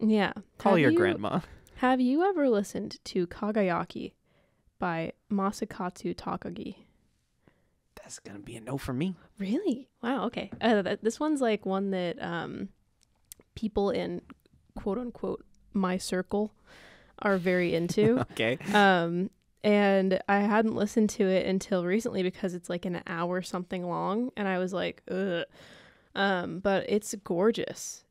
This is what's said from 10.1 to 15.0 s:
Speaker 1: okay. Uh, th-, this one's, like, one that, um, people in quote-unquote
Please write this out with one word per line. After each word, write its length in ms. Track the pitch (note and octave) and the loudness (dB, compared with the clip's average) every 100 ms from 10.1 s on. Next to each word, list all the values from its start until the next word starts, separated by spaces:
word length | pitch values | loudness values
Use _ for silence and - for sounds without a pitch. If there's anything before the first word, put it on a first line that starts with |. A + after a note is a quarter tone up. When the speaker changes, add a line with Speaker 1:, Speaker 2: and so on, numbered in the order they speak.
| C4 A#3+ | -2 -2
Speaker 1:
okay. 240 | - G3 - | -6 -10 -2
Uh, 220 | A3+ G#3 | 2 2
th-, 160 | F3+ - | 2 -2
this 180 | G#3+ - | -2 -2
one's, 200 | D4+ D4 | 0 2
like, 240 | A#3+ G#3 | 2 0
one 280 | F#3+ F#3+ G3 | 0 -2 -2
that, 280 | F#3+ F3 - | -2 -4 -4
um, 460 | F3+ E3+ D#3 - G3 - _ _ _ _ _ - _ | -6 -6 -6 -8 -10 -14 _ _ _ _ _ -20 _
people 340 | - G#3+ G#3 G3+ | -8 -4 0 0
in 300 | F3+ F3 F3 - - _ _ _ | 0 -2 -6 -10 -20 _ _ _
quote-unquote 720 | - - G3 | -10 -6 -4